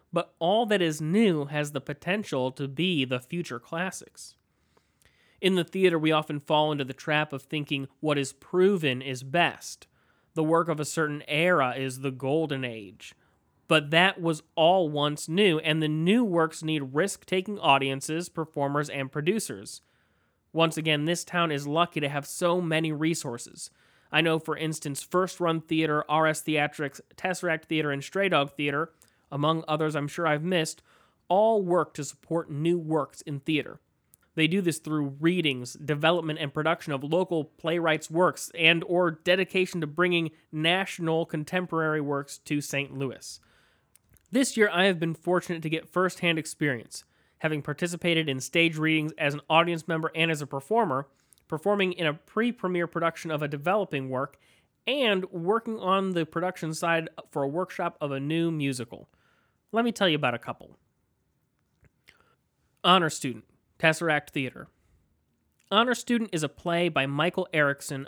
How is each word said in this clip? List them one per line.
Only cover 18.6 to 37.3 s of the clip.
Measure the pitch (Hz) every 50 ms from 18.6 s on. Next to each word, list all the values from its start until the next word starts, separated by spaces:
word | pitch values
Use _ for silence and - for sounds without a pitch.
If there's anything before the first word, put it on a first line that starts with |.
| 139 139 143 147 147 147
and | 101 139 135 135
producers. | - 151 147 175 220 220 - - 120 98 110 - - - - _ _ _ _ _ _ _ _ _ _ _ _ _ -
Once | 160 165 160 160
again, | 160 156 160 151 147 147
this | 160 175 170 -
town | - - 175 170 165
is | 147 139 143
lucky | 147 147 165 175 170 - 160
to | 147 139
have | 147 147 139
so | - - - 180 175 175 185
many | 180 160 156 160 160 160 151
resources. | 143 156 160 170 - - 143 117 117 - - - - - - - _ _ _ _ _ _ _ -
I | -
know, | 165 165 160 160
for | 160 160 151 -
instance, | 160 156 156 - - 151 139 - -
First | - - 180 190 180 - -
Run | 175 165 165 165 160
Theater, | - 160 160 160 151 151 151 151
R | - 151 160 160
S | 156 156 - -
Theatrics, | - 156 147 147 147 - - 151 139 - - - _ _
Tesseract | - - 185 180 - 180 175 160 156 -
Theater, | _ 165 156 151 147
and | 139 139 139
Stray | - - 190 196 190
Dog | 175 147 143 139 -
Theater, | - 147 143 143 147 165 165 _ _ - _ _ _ _ _ 147
among | 143 143 156 165 160 165
others | - 151 151 160 151 147
I'm | 147 143
sure | 147 - 175 170
I've | 160 151 147 156
missed, | 180 190 170 156 156 - - _ _ _ _ _ _ _ _ _ _
all | 175 196 214 226 226 208 190
work | 170 175 175 151 - -
to | - 143
support | - - - _ _ 160 170 - -
new | 156 143 156 170 175 175
works | 160 156 156 156 135 - - - -
in | 160 147 139
theater. | - - 156 143 - - - - _ _ _ _ _ _ _ _ _ _ _
They | 160 160
do | 160 180 202 185
this | 170 147 -
through | - 156 156 151 147 139 139 139
readings, | 156 165 180 180 160 151 131 123 123 120 -
development, | - 151 139 151 143 156 160 175 175 165 156 151 156
and | 160 139 -
production | 156 151 160 170 165 - 165 143
of | 135 139
local | 143 160 180 185 180